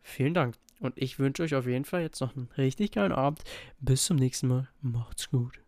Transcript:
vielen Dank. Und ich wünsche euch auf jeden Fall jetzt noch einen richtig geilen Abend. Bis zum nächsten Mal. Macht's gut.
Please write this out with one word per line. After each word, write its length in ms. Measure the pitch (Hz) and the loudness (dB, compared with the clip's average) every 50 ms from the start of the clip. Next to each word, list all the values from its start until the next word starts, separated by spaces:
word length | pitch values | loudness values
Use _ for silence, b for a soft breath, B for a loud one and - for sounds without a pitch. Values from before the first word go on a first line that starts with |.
| _ | _
vielen 320 | - - - 131 139 170 | -18 -2 0 0 2 4
Dank. 220 | 180 147 123 113 - _ - _ _ | 2 2 0 -2 -6 _ -20 _ _
Und 140 | - 131 - | -6 -6 -4
ich 220 | - 135 131 - - | -2 -4 -4 -2 0
wünsche 240 | 135 135 135 - 175 | 0 0 2 0 -2
euch 120 | 160 151 | 0 0
auf 120 | 135 123 | 0 0
jeden 180 | 123 123 127 139 | 0 0 -2 -2
Fall 160 | - - 180 | -2 -2 -2
jetzt 200 | 170 160 - - | -2 -2 -4 -4
noch 140 | 135 127 - | -6 -6 -4
einen 140 | 135 123 120 - | -6 -10 -8 -2
richtig 360 | - 135 131 131 - 208 208 - | 0 0 0 2 0 -2 -2 2
geilen 200 | - 202 190 - | 2 2 2 2
Abend. 300 | - 131 143 151 - - B B B B B B B | 2 2 2 0 -2 -8 B B B B B B B
Bis 280 | 135 123 131 131 - | 2 2 4 4 4
zum 100 | - 185 | 4 4
nächsten 320 | 143 131 127 - - - 131 | 4 4 4 2 0 2 2
Mal. 200 | 127 127 131 - _ _ | 2 2 0 -4 _ _
Macht's 500 | - 131 117 120 117 - - - - - | -4 -2 -2 -2 -4 -4 -8 -10 -8 0
gut. 300 | - 127 120 123 - - - | 0 0 0 0 -6 -14 -20